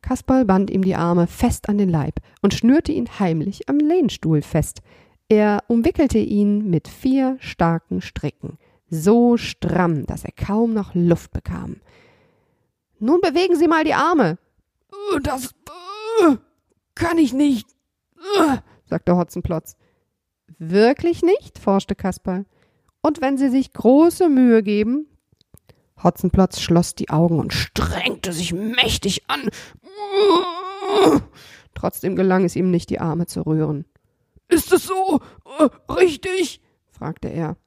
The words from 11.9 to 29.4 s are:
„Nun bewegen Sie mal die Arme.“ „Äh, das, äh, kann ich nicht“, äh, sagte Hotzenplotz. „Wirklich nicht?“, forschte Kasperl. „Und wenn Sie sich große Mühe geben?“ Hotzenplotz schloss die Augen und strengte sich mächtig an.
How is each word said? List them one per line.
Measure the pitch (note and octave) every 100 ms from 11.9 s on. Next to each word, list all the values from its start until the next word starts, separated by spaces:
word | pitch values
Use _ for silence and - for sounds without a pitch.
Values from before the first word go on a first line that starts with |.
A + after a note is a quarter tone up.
| _ _ _ _ _ _ _ _ _ _ _
„Nun | G#3+ E4+
bewegen | F#4 C#4+ F#4
Sie | E4 D#4+
mal | D#4+
die | D#4
Arme.“ | - D4+ E4+ F3+ E3+ _ _ _ _ _
„Äh, | G4+ G4+ D#4+
das, | C#4+ C4 B3+ _ - E4+ F4+ G#4 A4 A4+
äh, | E4+ A#3 _ _ _ _ _
kann | - E4+ E4+
ich | C#4
nicht“, | C4 D4 A#3+ - _ _ _ _ _ F4+ G4+
äh, | D#4+ B3 - _
sagte | _ E3 -
Hotzenplotz. | F3+ E3+ F3+ - D#3+ - _ _ _ _ _ _ _ _ -
„Wirklich | D#3+ G3 A3+ C#4+ E4+ E4+
nicht?“, | E4+ A#4 - -
forschte | - G3 -
Kasperl. | G3 F#3+ - - F#3 G3+ _ _ _ _ _
„Und | D#4 D4+
wenn | C4+ C4+
Sie | C4+
sich | C4 B3+
große | - A3+ C#4 E4+ - F4
Mühe | C4 B3+ A3+
geben?“ | G3+ G#3 G#3+ C#4 D4+ _ _ _ _ _ _ _ _ _
Hotzenplotz | F3+ - F3+ - F#3 -
schloss | - E3+ F3+
die | - -
Augen | D#3 E3+ E3
und | -
strengte | - - - - - C6+ - F#3+
sich | E3 E3+
mächtig | F3 G#3+ B3 B3 - G3+ - -
an. | C#4+